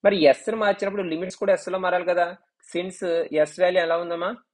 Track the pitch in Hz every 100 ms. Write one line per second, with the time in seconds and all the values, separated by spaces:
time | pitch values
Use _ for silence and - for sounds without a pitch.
0 | 196 202 147 131 - 220 208 196 202 202
1 | 180 160 185 - 196 185 - 185 185 180
2 | 175 175 175 185 _ _ _ 170 185 185
3 | 185 170 160 151 151 - 180 180 170 165
4 | 175 170 180 240 _